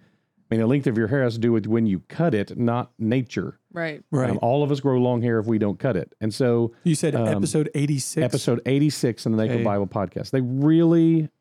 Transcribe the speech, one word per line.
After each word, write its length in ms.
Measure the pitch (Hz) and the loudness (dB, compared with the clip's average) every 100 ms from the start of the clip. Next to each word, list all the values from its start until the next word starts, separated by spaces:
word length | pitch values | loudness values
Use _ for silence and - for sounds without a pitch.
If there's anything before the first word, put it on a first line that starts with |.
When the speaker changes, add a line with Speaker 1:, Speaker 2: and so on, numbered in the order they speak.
| _ _ _ _ _ | _ _ _ _ _
Speaker 1:
I 20 | 113 | 0
mean, 40 | |
the 60 | 113 | 2
length 180 | 143 139 | 2 2
of 100 | 113 | 0
your 120 | 107 | 0
hair 160 | 139 | 0
has 100 | 127 113 | 0 0
to 40 | |
do 120 | 120 | 0
with 140 | 113 107 | 2 2
when 220 | 117 113 | 0 2
you 140 | 92 - | 0 -4
cut 280 | - 170 107 | -2 0 0
it, 200 | 98 - | -2 -2
not 360 | 117 120 - - | -2 -2 -4 -6
nature. 600 | 110 127 120 104 85 - _ | -2 -2 -2 -6 -8 -10 _
Speaker 2:
Right. 300 | 175 165 151 - | -8 -8 -10 -6
Speaker 3:
Right. 180 | 147 127 | -2 -2
Speaker 1:
Um, 100 | - | 0
all 180 | 117 139 | 0 0
of 100 | 143 | 0
us 80 | 143 | 0
grow 180 | 135 127 | 0 2
long 240 | 123 123 | 2 2
hair 160 | 120 113 | 0 0
if 80 | 107 | 0
we 100 | 107 | 0
don't 220 | 104 87 | 0 0
cut 180 | 135 95 | -2 -2
it. 160 | - _ | -4 _
And 100 | 110 | -6
so, 440 | 101 127 117 117 - | -2 2 2 0 -2
Speaker 3:
You 100 | 175 | -2
said 220 | 151 165 127 | 0 0 0
Speaker 1:
um, 120 | 110 | 0
Speaker 3:
episode 420 | 107 180 156 151 | 0 0 0 -2
eighty-six? 500 | 143 143 139 - - | -2 -2 -2 -4 -2
Speaker 1:
episode 380 | 127 127 - 120 - | -2 0 0 -2 0
eighty-six 580 | 135 151 - 131 110 117 | 2 2 0 -2 -2 -2
in 60 | |
the 60 | 110 | 0
Naked 160 | 110 120 | 0 0
Speaker 3:
Okay. 80 | |
Speaker 1:
Bible 240 | 110 101 98 | 0 0 -2
podcast. 420 | 107 92 - - | -4 -4 -6 -4
They 120 | 135 | -2
really, 880 | 123 131 147 160 165 170 165 165 156 - | -2 0 2 4 4 4 4 2 0 -8